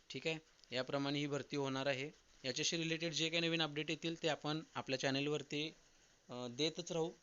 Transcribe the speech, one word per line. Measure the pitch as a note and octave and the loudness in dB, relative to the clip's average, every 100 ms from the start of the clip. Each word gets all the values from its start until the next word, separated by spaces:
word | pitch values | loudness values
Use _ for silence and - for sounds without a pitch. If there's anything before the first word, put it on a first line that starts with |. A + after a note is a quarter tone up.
| - | -10
ठीक | C3+ E3 | -4 -2
आहे, | D#3 - - - B2 | -4 -6 -20 -4 -2
याप्रमाणे | B2+ C#3+ C#3 C#3+ | 0 0 2 2
ही | C#3+ | 0
भरती | C#3+ - D3 | -2 -2 0
होणार | C3+ C3+ C3+ | 0 0 0
आहे. | C3 D3 - _ - C3 | 0 -2 -10 _ -8 -4
याच्याशी | B2+ D3 E3+ | 0 0 2
रिलेटेड | E3 D#3+ E3+ | 0 0 0
जे | D3 D#3+ | 2 2
काही | E3+ | 2
नवीन | E3 E3 | 2 2
अपडेट | D#3 D3 D#3 | 2 0 -2
येतील | D3+ E3 E3 | -2 -2 0
ते | D#3+ | 0
आपण | C#3 D3 D#3 - - | 0 0 -2 -2 -6
आपल्या | B2+ C3 | -2 0
चॅनेलवरती, | C#3+ C3+ C#3+ D3 C3+ D3 D#3+ - - - - _ - | 2 2 2 0 -2 -4 -4 -8 -20 -20 -20 _ -10
अ, | B2 B2 | -6 -6
देतच | A#2+ D#3+ D#3+ E3 | 2 2 2 -2
राहू. | E3 E3 - | 0 0 -2